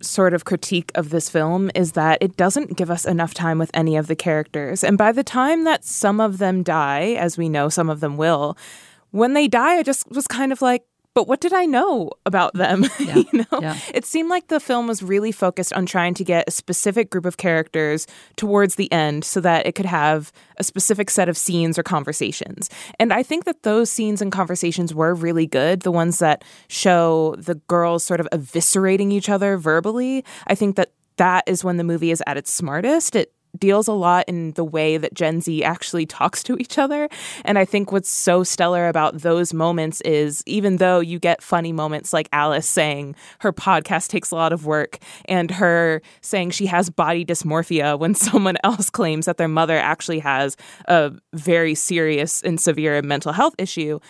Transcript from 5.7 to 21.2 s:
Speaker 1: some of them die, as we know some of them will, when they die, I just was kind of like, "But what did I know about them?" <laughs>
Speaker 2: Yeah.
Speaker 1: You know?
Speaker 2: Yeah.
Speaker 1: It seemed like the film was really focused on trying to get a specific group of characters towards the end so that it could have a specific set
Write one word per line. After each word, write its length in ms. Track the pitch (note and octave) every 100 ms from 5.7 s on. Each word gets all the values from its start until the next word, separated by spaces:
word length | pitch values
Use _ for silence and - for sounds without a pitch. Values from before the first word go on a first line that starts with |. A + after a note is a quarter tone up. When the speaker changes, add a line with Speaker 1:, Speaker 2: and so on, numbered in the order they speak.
| D4+
Speaker 1:
some 360 | - - G3+ G#3
of 180 | A3 F#3+
them 260 | F#3+ F#3
die, 500 | F3+ D#3+ C#3+ C#3+ G3
as 240 | A#3 E3+ E3+
we 120 | E3
know 200 | D3+ D3
some 200 | F3 E3
of 100 | D3+
them 180 | D3+ D3
will, 400 | D#3+ D3+ D3 - - - - _ _
when 220 | G3+ A#3+
they 140 | D4 C#4+
die, 300 | A#3 C#4+ F4
I 60 |
just 260 | C4+ C4+ -
was 160 | C4 -
kind 260 | A#3+ C4+
of 100 | C4
like, 220 | B3+ B3 - _ _
"But 140 | A#3+ A3
what 140 | C4+
did 120 | F4
I 120 | F#4 F4
know 440 | B3+ D4+ B3+ D#3+ - G3
about 280 | F#3 F3
them?" 320 | F3 F3+ F#3+ C4
<laughs> 60 | -
Speaker 2:
Yeah. 160 | C#4 -
Speaker 1:
You 300 | - A3+ A3+
know? 80 | C4+
Speaker 2:
Yeah. 180 | D#3 D#3 -
Speaker 1:
It 120 | - -
seemed 240 | D#4+ E4
like 180 | F4+ -
the 120 | D#4
film 260 | - A#3+ A#3
was 160 | A3
really 300 | F#3 G3 A3
focused 400 | - F#3 F#3 F3
on 120 | - F3+
trying 280 | F#3 F3
to 100 | F3+
get 240 | F3+ E3+ D#3+
a 40 |
specific 580 | - - F3+ G#3 G#3 -
group 160 | F#3 F3
of 100 | -
characters 720 | F#3 D#3+ D#3 E3 D3+ D#3 - - - -
towards 380 | G#3+ G3+ G3 -
the 140 | E3
end 340 | E3 D3+ D3 -
so 160 | G3
that 240 | F3 E3 -
it 100 | -
could 100 | F#3
have 460 | E3+ D3+ D#3 D3+ - _ -
a 60 |
specific 460 | F#3+ G3 - G3+ G3+
set 180 | -